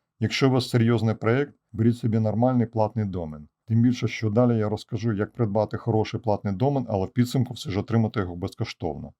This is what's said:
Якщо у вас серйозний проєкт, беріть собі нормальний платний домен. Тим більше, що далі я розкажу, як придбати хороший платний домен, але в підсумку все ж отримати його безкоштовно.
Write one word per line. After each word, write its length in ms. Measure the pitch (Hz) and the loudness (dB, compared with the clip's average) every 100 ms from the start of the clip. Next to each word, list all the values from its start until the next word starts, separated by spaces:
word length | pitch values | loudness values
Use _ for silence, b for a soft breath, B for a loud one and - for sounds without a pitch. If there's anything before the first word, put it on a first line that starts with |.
| _ - | _ -4
Якщо 280 | 110 - 135 | -4 2 2
у 40 | |
вас 160 | 127 - | 4 2
серйозний 460 | 123 117 117 110 | 2 4 4 2
проєкт, 400 | 107 107 127 143 - _ | 0 0 0 0 -8 _
беріть 240 | 107 117 120 | 0 0 0
собі 220 | 123 110 | 0 0
нормальний 480 | 107 104 123 123 110 | 0 2 2 2 0
платний 380 | 110 107 110 | 0 0 0
домен. 440 | 101 92 80 76 76 _ - | -4 -4 -8 -10 -18 _ 0
Тим 160 | 113 | 2
більше, 260 | 123 123 113 | 4 2 -4
що 220 | - 107 | -4 0
далі 280 | 104 123 117 | 2 2 2
я 100 | 104 | 0
розкажу, 440 | 104 - 110 117 | -4 -6 -6 -2
як 200 | 101 107 | -2 -4
придбати 440 | - 113 104 104 110 | -2 0 0 -2 -2
хороший 440 | 123 110 104 110 | 0 0 0 -2
платний 340 | 110 101 104 | -2 -2 -2
домен, 320 | 95 135 139 123 | 0 0 0 -2
але 180 | 101 95 | -2 0
в 40 | |
підсумку 440 | - 120 135 123 | 0 0 0 -2
все 160 | 113 - | -6 -6
ж 100 | 95 | -4
отримати 400 | - 117 107 - | 0 0 0 -2
його 160 | 87 87 | -4 -6
безкоштовно. 760 | 92 - 120 - 85 71 117 | -8 -6 -8 -6 -8 -8 -12